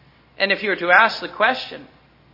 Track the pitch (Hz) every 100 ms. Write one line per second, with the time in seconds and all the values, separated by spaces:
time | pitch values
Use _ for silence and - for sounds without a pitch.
0 | _ _ _ - 196 190 202 180 170 180
1 | 220 - 170 - 214 254 - 147 139 _
2 | _ _ _